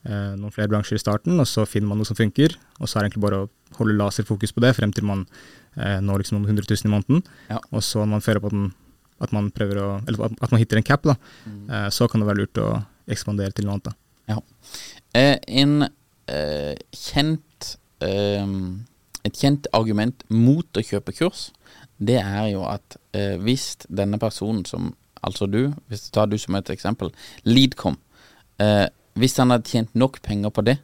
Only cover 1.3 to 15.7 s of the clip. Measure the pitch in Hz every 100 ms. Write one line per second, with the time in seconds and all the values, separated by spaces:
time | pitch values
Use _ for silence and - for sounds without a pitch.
1.3 | 175 123 - 104 104 104 104 107 110 107
2.3 | - 156 - _ - - 110 104 107 104
3.3 | 98 101 _ _ - 110 104 101 - 101
4.3 | 104 107 - 120 123 107 101 104 98 92
5.3 | - - - _ - 101 98 101 98 -
6.3 | 104 104 107 - 107 104 104 98 151 -
7.3 | - - 110 - 107 - 110 104 104 110
8.3 | 104 101 101 98 - _ _ _ _ -
9.3 | 104 101 - 101 101 98 101 117 107 110
10.3 | 107 123 113 110 110 - 143 156 131 -
11.3 | - - 104 104 107 101 - 120 110 104
12.3 | 101 101 - - 80 104 _ - 98 -
13.3 | 104 98 - 101 101 - - _ _ -
14.3 | 110 _ _ - - - - _ 123 139
15.3 | 139 - 127 143